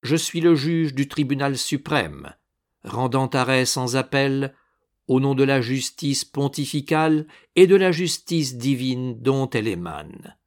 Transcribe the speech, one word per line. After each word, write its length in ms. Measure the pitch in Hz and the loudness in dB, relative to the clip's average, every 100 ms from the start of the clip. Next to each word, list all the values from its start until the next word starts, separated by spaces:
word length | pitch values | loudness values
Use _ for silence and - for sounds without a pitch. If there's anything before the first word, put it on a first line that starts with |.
« 0 | |
Je 140 | 120 160 | 0 -2
suis 240 | - 170 | 0 0
le 140 | 165 | 4
juge 400 | 160 143 165 160 | 4 2 0 -2
du 140 | 131 139 | -2 -4
tribunal 480 | - 139 135 139 131 | -2 -2 0 -2 -4
suprême, 760 | - 143 - 147 85 73 71 - _ _ _ _ | -4 -4 -2 -2 -2 -8 -18 -20 _ _ _ _
rendant 440 | - 120 127 131 131 | -10 -4 0 0 0
arrêt 360 | 135 127 131 | 0 0 2
sans 320 | 127 - 127 131 | 2 -2 -2 -2
appel 580 | 131 139 139 135 139 _ _ _ _ _ - | -2 0 0 0 -4 _ _ _ _ _ 0
au 140 | 127 | 2
nom 140 | 135 | 2
de 100 | 135 | 2
la 160 | 135 139 | 2 2
justice 640 | 117 131 123 - 147 135 | 0 -4 -4 -6 -4 -4
pontificale 1000 | - 135 139 139 139 151 139 156 160 156 156 - _ - | -4 -4 -4 -2 -4 -4 -2 0 2 0 -2 -16 _ 6
et 100 | 185 | 8
de 100 | 190 | 8
la 160 | 190 | 4
justice 640 | 165 180 - - 165 139 123 | 0 -2 -4 -2 -2 -2 -2
divine 640 | 123 135 131 127 127 117 | -2 -2 -2 -4 -4 -4
dont 300 | 123 135 131 | -2 0 0
elle 180 | 120 107 | -2 -2
émane. » 680 | 92 87 76 76 - - - | -4 -6 -10 -14 -18 -20 -20